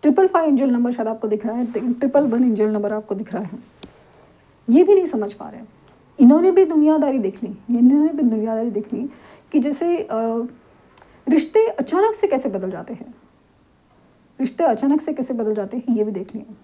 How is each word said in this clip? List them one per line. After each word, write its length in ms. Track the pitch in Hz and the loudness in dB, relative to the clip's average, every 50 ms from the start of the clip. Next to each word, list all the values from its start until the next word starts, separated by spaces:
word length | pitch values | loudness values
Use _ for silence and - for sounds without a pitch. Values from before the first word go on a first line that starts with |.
Triple 260 | - 294 254 - 381 370 | 2 2 2 4 2 2
five 220 | 359 330 330 311 | 2 2 2 2
angel 220 | 277 262 277 269 | 2 2 2 2
number 200 | 247 240 240 240 | 0 0 0 -2
शायद 180 | 240 - 226 220 | -2 -4 -4 -6
आपको 180 | 220 220 - 214 | -6 -6 -4 -4
दिख 180 | 208 208 - | -4 -4 -4
रहा 100 | 226 220 | -6 -6
है, 380 | 240 247 226 - 220 240 254 240 | -4 -6 -4 -6 -6 -4 -4 -4
triple 340 | - - 269 269 285 294 269 | -2 -2 0 2 2 2 2
one 160 | 226 240 254 | 2 2 2
angel 260 | 247 220 202 214 214 | 2 2 2 0 0
number 240 | 214 214 208 208 214 | 0 -2 -2 -4 -4
आपको 220 | 214 214 - - | -6 -6 -6 -8
दिख 180 | 190 220 - - | -8 -8 -8 -8
रहा 100 | 180 208 | -8 -8
है, 160 | 180 - - - _ _ _ - - _ _ _ _ _ - - _ _ _ _ _ _ _ _ - | -8 -12 -16 -18 _ _ _ -20 -20 _ _ _ _ _ -20 -20 _ _ _ _ _ _ _ _ 2
ये 140 | 226 294 370 | 4 4 6
भी 120 | 359 415 | 6 6
नहीं 100 | 381 359 | 4 4
समझ 280 | 320 - 226 208 202 - | 0 -4 -4 -6 -6 -8
पा 160 | - - - | -12 -18 -18
रहे 100 | - - | -16 -18
हैं। 80 | - - _ _ _ _ _ _ _ _ _ - | -20 -20 _ _ _ _ _ _ _ _ _ 6
इन्होंने 320 | 277 240 285 320 349 381 | 6 8 8 8 4 4
भी 140 | 359 359 381 | 4 4 4
दुनियादारी 540 | 320 330 311 294 302 311 311 285 285 269 262 | 4 4 2 4 4 4 2 2 0 0 -2
देख 240 | 208 190 190 - 240 | -4 -4 -6 -8 -10
ली, 340 | - 202 - - - 240 233 | -12 -12 -14 -6 -2 0 4
इन्होंने 360 | 240 254 277 294 302 320 320 | 6 6 6 6 2 2 0
भी 100 | 285 302 | 0 0
दुनियादारी 480 | 240 220 220 208 226 226 220 226 240 | 0 0 0 -4 -4 -4 -4 -4 -4
देख 220 | 202 202 208 - - | -4 -6 -6 -6 -8
ली 160 | - 240 277 - - - - - - _ _ | -8 -8 -10 -12 -16 -20 -20 -20 -20 _ _
कि 80 | - 311 | -2 0
जैसे, 380 | 240 285 294 - 339 339 349 330 | 0 0 -2 -2 -2 -2 -2 -2
अ, 100 | - - 226 220 226 226 226 233 233 247 - - _ _ _ _ _ _ _ _ - _ _ _ _ - | -4 -4 -4 -4 -4 -2 -4 -4 -6 -8 -12 -18 _ _ _ _ _ _ _ _ -20 _ _ _ _ 0
रिश्ते 380 | 262 320 311 - - 440 440 453 | 0 0 0 2 0 2 2 2
अचानक 480 | - - 262 - - 359 403 440 427 | 0 -6 -6 -2 0 2 2 2 0
से 120 | - - 392 | 0 -2 0
कैसे 220 | 440 262 262 262 | 0 0 -2 -4
बदल 220 | 190 196 185 185 | -6 -6 -6 -6
जाते 220 | 190 160 - - 240 | -8 -10 -12 -14 -14
हैं, 220 | - - - - _ _ _ _ _ _ _ _ _ _ _ _ _ _ _ _ _ _ _ _ _ _ _ _ _ | -16 -16 -20 -20 _ _ _ _ _ _ _ _ _ _ _ _ _ _ _ _ _ _ _ _ _ _ _ _ _
रिश्ते 240 | 262 - - - 339 | -6 -6 -2 0 0
अचानक 380 | 320 226 226 - 277 285 302 | 0 0 0 0 0 0 0
से 120 | - - 294 | -2 -4 -6
कैसे 200 | - 254 - 262 | -6 -6 -6 -6
बदल 220 | 233 226 214 214 | -4 -4 -4 -4
जाते 220 | 214 202 196 - 254 | -4 -6 -8 -8 -10
हैं, 180 | - - 233 | -4 -2 -2
ये 80 | 214 214 | -2 -2
भी 80 | 208 | -2
देख 240 | 208 190 196 - - | -4 -8 -10 -12 -14
लिया। 200 | 220 - - 214 - | -16 -16 -16 -20 -20